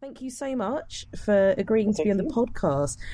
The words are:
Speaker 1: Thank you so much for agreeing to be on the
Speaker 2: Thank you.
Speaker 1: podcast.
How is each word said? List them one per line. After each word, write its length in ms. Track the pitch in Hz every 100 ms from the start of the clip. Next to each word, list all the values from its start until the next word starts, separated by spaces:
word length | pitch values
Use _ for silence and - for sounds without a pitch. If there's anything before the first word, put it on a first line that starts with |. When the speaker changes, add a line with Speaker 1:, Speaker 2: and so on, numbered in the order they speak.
Speaker 1:
Thank 200 | 269 -
you 80 | 262
so 240 | 254 277
much 520 | 262 196 294 - - - -
for 320 | - 202 196 190
agreeing 340 | 196 220 208
to 100 | 208
be 60 | 208
on 60 | 202
the 40 |
Speaker 2:
Thank 140 | 311 233
you. 60 |
Speaker 1:
podcast. 560 | 240 - 175 139 143 - -